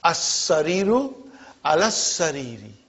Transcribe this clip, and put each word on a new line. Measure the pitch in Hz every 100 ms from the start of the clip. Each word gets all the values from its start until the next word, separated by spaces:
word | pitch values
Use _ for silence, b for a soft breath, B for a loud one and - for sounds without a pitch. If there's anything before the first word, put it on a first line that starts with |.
As | 170 165
sariru | - - - 160 151 180 196 240 269 - - B B B
alas | 147 156 214
sariri. | 208 - - 165 143 127 113 104 104